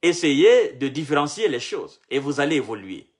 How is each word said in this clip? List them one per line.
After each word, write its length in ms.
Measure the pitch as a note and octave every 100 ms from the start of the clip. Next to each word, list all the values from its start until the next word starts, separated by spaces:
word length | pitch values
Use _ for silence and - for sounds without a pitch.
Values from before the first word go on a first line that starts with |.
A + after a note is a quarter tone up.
Essayez 720 | E3+ E3 D#3+ C#3 G3 B3 G#3
de 120 | B2+ C3+
différencier 600 | C3+ D3 D3 D3 E3+ G#3+
les 120 | B2
choses 400 | - - F#2+ _ _
et 120 | C3
vous 180 | C#3 C#3
allez 180 | C#3+ D#3
évoluer. 540 | A2+ A2 F#2+ F#2 - _